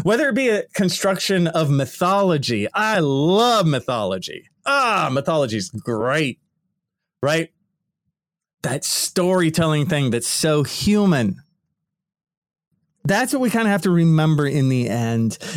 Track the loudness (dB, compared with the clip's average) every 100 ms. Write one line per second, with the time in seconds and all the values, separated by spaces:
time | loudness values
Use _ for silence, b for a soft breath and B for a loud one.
0 | 0 0 0 0 0 0 -2 -2 -2 0
1 | -2 -2 -2 0 0 0 0 0 0 -2
2 | 0 2 2 0 0 -2 -2 -2 -2 0
3 | 0 0 2 2 4 2 2 0 -2 -4
4 | -2 -4 -8 -14 -18 _ -4 0 0 0
5 | 0 -2 0 0 0 -2 -6 -10 -6 -2
6 | 0 0 -2 -4 _ _ _ _ _ _
7 | _ _ -2 -2 -4 _ _ _ _ _
8 | _ _ _ _ _ _ -8 -6 -4 -6
9 | -4 -2 0 2 2 2 0 0 0 0
10 | 0 -2 -2 -2 0 0 0 -2 0 2
11 | 4 2 0 -4 -12 _ _ _ _ _
12 | _ _ _ _ _ _ _ _ _ _
13 | -2 0 0 0 0 0 2 2 2 2
14 | 4 4 4 2 2 0 0 0 0 -2
15 | -2 0 -2 -4 B